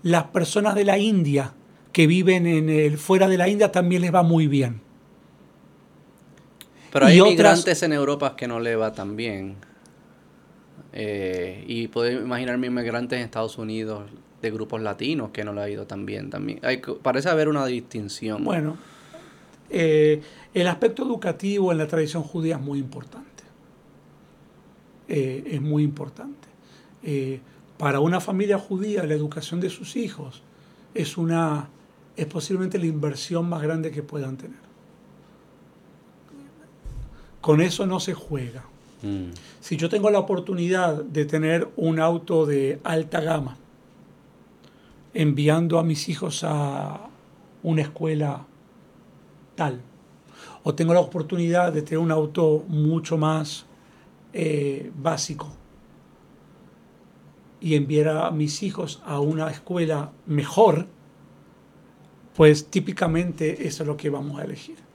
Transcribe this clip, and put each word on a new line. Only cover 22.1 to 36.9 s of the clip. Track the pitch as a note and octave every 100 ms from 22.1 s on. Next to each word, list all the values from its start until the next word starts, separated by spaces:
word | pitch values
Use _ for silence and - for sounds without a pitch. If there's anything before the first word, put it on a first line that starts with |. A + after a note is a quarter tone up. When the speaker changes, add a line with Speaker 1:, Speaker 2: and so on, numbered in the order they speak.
| E3
Speaker 1:
judía | D3+ F3 D#3+ D#3
es |
muy | C3+ C#3+
importante. | C3 - - A#3+ C#4 - - - - - - - - - - _ - - - - _ - -
Eh, | D3+ C3 C3 C#4+
es | D3+
muy | D3 D3+
importante. | D3+ D3 C#3 - C4 C#4 - _ - - - -
Eh, | - C#3+ C3+ C3 - - - -
para | D3 C#3
una | D3+ F3+
familia | F3+ F#3+ G3+ G3
judía, | - F#3+ G#3+ G3+
la | D#3+
educación | D3+ D3+ D3+ - F3
de | F#3
sus | - -
hijos | - A3+ - C3+ - - - - - -
es | - D#3 -
una, | E3 E3 E3 D3+ C#3+ - _ _ - -
es | D3+
posiblemente | E3+ D3 F#3+ F#3 F#3+
la | E3
inversión | D3+ D3 C#3 - E3+ F3
más | E3
grande | D3+ D#3+ D#3+
que | D3
puedan | D3 D3+ C3+ C3
tener. | - - - _ _ _ - - - - _ _ - _ _ - _ _ - C#4+ C#4 C#4+ D4+ - -